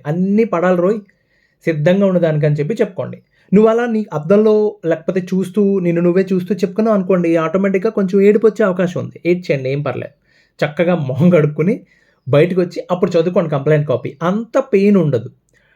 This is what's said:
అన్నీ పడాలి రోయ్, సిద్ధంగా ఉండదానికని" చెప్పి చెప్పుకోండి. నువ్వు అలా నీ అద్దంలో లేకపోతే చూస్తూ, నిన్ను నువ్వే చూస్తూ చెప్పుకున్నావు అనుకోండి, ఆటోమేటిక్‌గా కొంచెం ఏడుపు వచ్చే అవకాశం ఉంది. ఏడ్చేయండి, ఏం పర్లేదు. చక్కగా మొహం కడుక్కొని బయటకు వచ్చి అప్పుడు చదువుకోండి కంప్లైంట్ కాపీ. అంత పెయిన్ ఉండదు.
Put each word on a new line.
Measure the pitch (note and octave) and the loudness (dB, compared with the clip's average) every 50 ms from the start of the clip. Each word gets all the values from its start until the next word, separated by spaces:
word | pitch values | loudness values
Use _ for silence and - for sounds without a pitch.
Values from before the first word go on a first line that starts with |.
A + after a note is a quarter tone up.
| - | -6
అన్నీ | C#3+ D#3 F3+ F#3 G3 G3+ G#3+ A3+ | -6 -4 -2 0 0 2 0 0
పడాలి | G#3+ F3 E3+ F3 F#3 F3+ | 0 0 0 0 0 2
రోయ్, | F3 E3+ F#3+ A3+ G#3+ G3+ _ _ _ _ _ _ _ _ _ _ _ - | 2 0 0 -2 -2 -6 _ _ _ _ _ _ _ _ _ _ _ -4
సిద్ధంగా | E3 D#3+ D3 D3 F3 F#3 G3+ G3+ | -4 -2 0 2 2 2 2 2
ఉండదానికని" | F#3+ F#3 F3 E3+ D#3+ D3+ D3 D3+ D3 D3 | 2 2 2 2 0 0 0 0 0 0
చెప్పి | D3+ C#3+ D#3+ A3+ | 0 -2 -2 -2
చెప్పుకోండి. | G#3+ A3 - - - B2 B2 B2 - _ _ _ _ _ _ F#3 | -2 -4 -4 -4 -8 -10 -10 -12 -16 _ _ _ _ _ _ 4
నువ్వు | G#3 A3 A3+ | 4 4 4
అలా | A3+ A#3 A#3+ | 4 2 0
నీ | A#3+ A3 G#3+ G#3 - D#3+ | -2 -2 -4 -4 -4 -6
అద్దంలో | D3 D3 D#3+ G3+ G#3+ A3 G#3+ G#3+ G#3+ G#3+ G#3 - - - | -6 0 2 2 4 4 4 2 2 0 -2 -4 -4 -4
లేకపోతే | D#3+ E3 D#3+ - - F3+ F#3+ | -2 -2 -2 -2 -4 -4 -4
చూస్తూ, | F3+ F3+ F#3+ F#3 F#3+ F#3 - G#3+ G3+ G3 G3 G3 | -4 -4 -2 -4 -4 -2 -2 0 0 2 0 0
నిన్ను | F3+ F3 E3+ F3 F3 | 0 0 0 0 0
నువ్వే | F3 E3+ F#3 F#3+ F#3+ G3 | 0 0 0 -2 -2 -2
చూస్తూ | F3+ F3+ - G#3 | -4 -2 -4 -4
చెప్పుకున్నావు | - G#3+ F#3+ - - A3 A3+ G#3+ | -4 -4 -4 -2 -2 0 0 0
అనుకోండి, | G3 F#3 F3+ F#3+ F3+ F3 E3+ E3 | 0 0 0 0 0 2 0 0
ఆటోమేటిక్‌గా | E3 D#3+ D#3+ - F#3+ G3 G3+ F#3+ F#3+ F3+ A3+ | 0 0 0 -2 -2 0 0 0 -2 -2 -2
కొంచెం | A3 G#3 G3 F3+ G3 G3 | -2 -2 -2 0 2 2
ఏడుపు | G3 G3+ G#3+ A3+ A3+ | 4 4 4 4 2
వచ్చే | A3 G#3 - A3 | 2 2 2 0
అవకాశం | F#3+ F3 F#3 F#3 F3 - C#3 | 0 0 0 -2 -2 -4 -6
ఉంది. | B2 B2 - - - | -8 -8 -10 -6 -2
ఏడ్చేయండి, | E3 F3+ F3+ F3+ - D3+ C#3 C3 C3 | -2 -2 -2 -2 -2 -4 -2 -2 -4
ఏం | C3+ D3 D3 | -4 -4 -4
పర్లేదు. | C3+ A#2+ A#2 A2+ - - _ _ _ _ _ _ _ _ - D#3 | -4 -6 -8 -10 -12 -14 _ _ _ _ _ _ _ _ -6 -4
చక్కగా | C#3+ - - F3 E3+ F3+ | -4 -2 -2 0 0 0
మొహం | D#3+ C#3+ B2+ B2 A#2 D#3 F3+ | 0 -2 -4 -2 2 2 4
కడుక్కొని | F3+ D#3 D3+ D3 D3+ - D#3 F#3 B3 C#4 - _ _ _ _ _ _ _ _ B2+ | 4 4 4 2 0 -2 -2 -2 -2 -4 -6 _ _ _ _ _ _ _ _ 0
బయటకు | C3 C#3+ E3 F3+ F3+ F#3 | 2 2 2 2 2 -2
వచ్చి | F3 F3 - - - - | -2 -2 -4 -8 -8 -6
అప్పుడు | F3+ F3 G3 F3+ | -2 -2 0 0
చదువుకోండి | - E3 E3 F3+ F3+ G#3 E3+ D3+ | 2 0 0 0 0 -2 0 0
కంప్లైంట్ | D3+ C#3 C3+ D3+ D#3 D3+ D3 - | -2 -2 0 2 2 2 2 0
కాపీ. | B2+ A#2 - A2+ - - E3 | -2 -4 -4 -8 -10 -6 -4
అంత | E3+ G3 A3 A#3 - - C#4 | -2 -2 -2 -4 -4 -2 -2
పెయిన్ | C4 - - G3 G3 G#3 G#3 | 0 0 0 2 4 4 4
ఉండదు. | F#3+ D#3+ C#3+ C3 A2 - - - _ _ _ _ _ _ _ _ | 2 2 2 -2 -2 -4 -8 -16 _ _ _ _ _ _ _ _